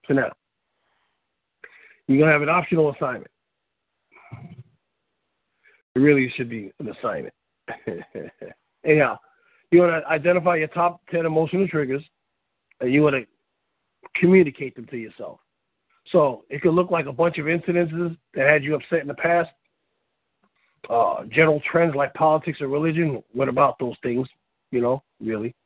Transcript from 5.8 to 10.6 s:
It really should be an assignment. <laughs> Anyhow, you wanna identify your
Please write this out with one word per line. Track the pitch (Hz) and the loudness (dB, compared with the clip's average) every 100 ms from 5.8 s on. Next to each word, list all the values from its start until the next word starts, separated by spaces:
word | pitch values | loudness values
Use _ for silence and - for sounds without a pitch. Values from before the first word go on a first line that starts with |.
| _ | _
It | 127 | 2
really | 143 143 131 - | 4 4 2 -4
should | 120 | -10
be | 113 98 _ | -10 -14 _
an | 143 | -14
assignment. | 98 117 92 - _ _ _ - | -8 -8 -8 -10 _ _ _ -18
<laughs> | - - 90 - - 73 _ - - _ _ | -14 -12 -12 -14 -16 -16 _ -20 -20 _ _
Anyhow, | - 151 131 107 _ _ _ _ _ | 0 2 2 -2 _ _ _ _ _
you | 170 | 4
wanna | 175 165 151 | 6 0 -2
identify | 156 156 180 170 | -2 2 2 2
your | 170 | 0